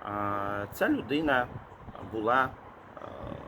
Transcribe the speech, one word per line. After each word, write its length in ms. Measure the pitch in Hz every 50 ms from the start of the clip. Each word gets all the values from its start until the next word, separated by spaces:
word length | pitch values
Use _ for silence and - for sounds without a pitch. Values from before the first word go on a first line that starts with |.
| -
Е, 600 | 104 104 104 104 101 101 101 101 101 101 101 104 104 -
ця 160 | - 190 302
людина 580 | 302 254 - - 147 151 165 147 135 123 123 - - - - - - - - - - - - 104 110
була, 320 | 110 107 113 123 131 131
е, 560 | - - - - - - - - - - - - - - 76 90 - - - -